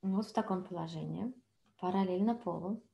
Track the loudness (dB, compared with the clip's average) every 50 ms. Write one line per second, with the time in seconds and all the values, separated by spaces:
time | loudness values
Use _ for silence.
0 | 0 2 2 2 0 0 0 -2 0 0 0 -2 -2 -4 -6 -6 -6 -6 -6 -6
1 | -4 -4 -4 -4 -4 -6 -6 -10 _ _ _ _ _ _ _ _ -2 2 4 4
2 | 4 4 4 4 4 4 2 2 0 -2 -2 -2 -2 -4 -4 -4 -6 _